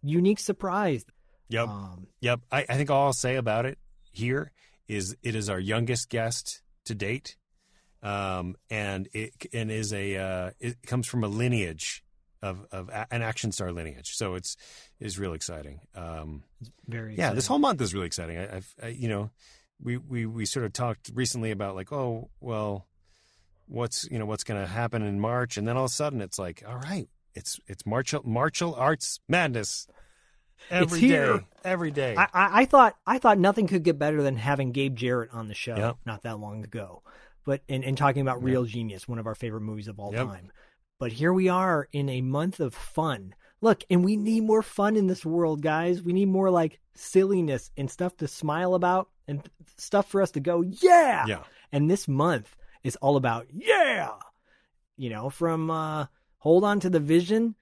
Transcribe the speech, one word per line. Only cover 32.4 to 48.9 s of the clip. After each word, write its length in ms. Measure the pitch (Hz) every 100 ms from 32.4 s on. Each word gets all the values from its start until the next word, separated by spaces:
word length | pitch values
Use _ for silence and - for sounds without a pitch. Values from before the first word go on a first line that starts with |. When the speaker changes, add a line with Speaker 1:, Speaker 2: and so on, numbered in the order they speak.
| 190 196
Speaker 1:
I 40 | 262
thought, 300 | 277 233 - -
I 120 | 247
thought 200 | 240 202
nothing 280 | 185 208 190
could 160 | 190
get 160 | 160 147
better 240 | 147 156
than 140 | 139 127
having 340 | 120 139 135
Gabe 240 | 127 139 123
Jarrett 340 | 123 123 113
on 160 | 117 110
the 60 |
show 220 | 104 - 110
Speaker 2:
Yep. 200 | 110 117 -
Speaker 1:
not 160 | 107
that 160 | 120 107
long 240 | 104 107
ago, 400 | 107 113 98 - - - - _
but 180 | - 139 -
in, 160 | 135
in 140 | 131 135
talking 260 | 143 139
about 140 | 135 123
Speaker 2:
Yep. 60 |
Speaker 1:
Real 200 | 127 127
Genius, 440 | 120 117 113 95 -
one 100 | 117
of 80 | 110
our 80 |
favorite 280 | 107 120 110
movies 260 | 107 107 104
of 100 | 104
all 140 | 101
Speaker 2:
Yep. 140 | 107 127
Speaker 1:
time. 260 | 95 90 - _ _ _ _
But 100 | 123
here 200 | 113 160
we 160 | 185 185
are 400 | 180 190 160 139
in 160 | 147 139
a 120 | 127
month 400 | 127 139 170 -
of 140 | 139
fun. 600 | - - - 156 120 95 - _ _
Look, 220 | 226 208 -
and 140 | 180
we 120 | 180 214
need 280 | 208 226
more 180 | 220 220
fun 320 | 220 - 202
in 140 | 220 190
this 160 | 185 165
world, 360 | 170 170 151
guys. 380 | 156 156 170 175
We 120 | 170
need 160 | 185 196
more, 200 | 190 190
like, 280 | 175 160 - _
silliness 760 | - - 185 190 190 160 131 - -
and 140 | 135
stuff 260 | - 180 -
to 100 | 147
smile 460 | - 156 151 180
about 340 | 185 180